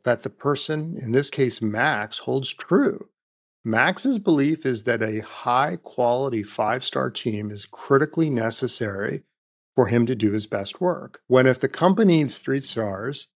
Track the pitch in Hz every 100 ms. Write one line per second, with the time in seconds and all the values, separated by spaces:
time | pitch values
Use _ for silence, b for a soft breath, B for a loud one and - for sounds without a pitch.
0 | - 117 - - 139 143 - 156 156 175
1 | 120 120 143 - 131 - 110 107 139 117
2 | 107 - - 127 131 - - 185 269 123
3 | - _ _ _ _ _ 113 110 147 190
4 | 262 240 202 151 143 156 135 120 110 117
5 | 110 107 104 - - 123 143 175 - -
6 | 120 123 135 117 101 - 110 123 127 135
7 | 131 123 123 107 104 104 - - - 139
8 | 151 165 156 127 113 113 127 - 110 98
9 | 110 139 _ _ _ _ _ - 117 120
10 | 117 127 104 104 101 104 98 - 180 175
11 | - - - 127 131 127 - - 175 196
12 | 214 165 139 - - 135 135 - 107 95
13 | 117 143 -